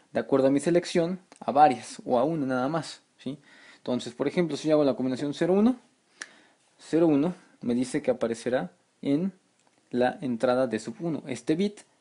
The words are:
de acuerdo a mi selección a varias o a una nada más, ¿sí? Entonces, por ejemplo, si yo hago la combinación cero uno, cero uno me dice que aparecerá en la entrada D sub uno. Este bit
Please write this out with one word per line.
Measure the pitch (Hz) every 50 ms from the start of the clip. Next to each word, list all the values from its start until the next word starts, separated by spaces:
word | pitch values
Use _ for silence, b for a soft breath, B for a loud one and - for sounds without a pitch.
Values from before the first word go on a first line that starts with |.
| b b
de | - 123
acuerdo | 110 - 139 135 131
a | 135
mi | 139 143
selección | - 175 170 175 170 - - 175 165 175 185 - - _ - _
a | - 117
varias | 120 143 151 147 127 120 - - - - -
o | 139 127 117
a | 131
una | 160 165 156 139
nada | 131 127 127 127
más, | 143 165 165 - - - - _ _ _
¿sí? | _ - 127 143 - B B B B B B B
Entonces, | B B 123 123 120 - 123 -
por | - 135
ejemplo, | 143 - 180 175 156 143
si | 135 -
yo | 156 156
hago | 151 147
la | 135 117
combinación | - 127 131 127 120 147 143 139
cero | - 170 165 185
uno, | 202 214 247 254 - _ _ _ _ _ B B B B B B B B B B B _ _ _ _
cero | - - 151 160 175
uno | 165 147 139 147 180 180 b b b b b
me | - 123 120
dice | 123 127 127 - 147
que | - 135
aparecerá | 117 - 120 113 117 - - 123 123 139 180 180 - _ _ _ _ _
en | - 143 139 156 185 196 - _ _ _ _ _ _ _ _ _ _ _
la | - 123 123 127 123 -
entrada | 156 127 120 113 131 123 123 127 131
D | 120 110 110
sub | - 120 117 -
uno. | 165 170 147 - -
Este | 139 127 - - - 156
bit | 170 202 208 202 - - _ _ _